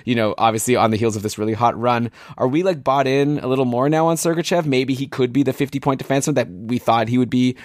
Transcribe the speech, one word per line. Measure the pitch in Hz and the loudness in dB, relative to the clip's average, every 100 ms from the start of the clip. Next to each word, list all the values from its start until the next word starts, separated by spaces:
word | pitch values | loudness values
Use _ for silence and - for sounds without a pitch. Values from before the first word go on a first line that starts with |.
| - | -2
you | 117 | 0
know, | 107 - | 0 2
obviously | 113 110 123 117 | 2 2 2 2
on | 113 | 4
the | 110 | 2
heels | 113 107 | 0 -2
of | |
this | 104 - | -6 -4
really | 107 | -4
hot | 104 120 110 | 0 0 2
run. | 120 120 117 - - - | 0 0 -2 -8 -14 -2
Are | 127 | 0
we, | 147 | 0
like, | 185 160 | 0 -2
bought | 131 135 131 | 0 0 2
in | 139 143 147 | 2 0 0
a | 127 | -2
little | 131 127 | 0 0
more | 120 139 | 0 2
now | 156 165 | 2 2
on | 165 | 0
Sergachev? | 170 165 165 175 156 | -2 -2 0 0 2
Maybe | 131 131 | 0 0
he | 131 135 | -2 -4
could | - 127 | -2 0
be | 131 | 2
the | 131 | 0
fifty | - 139 139 | 0 -4 -2
point | 143 135 | -2 -2
defenseman | - 139 160 135 | 0 -2 0 -2
that | - | -2
we | 90 110 120 | -6 -4 -2
thought | - 117 113 | 0 0 2
he | 123 | 0
would | 120 | 2
be | 127 127 123 | 2 0 -2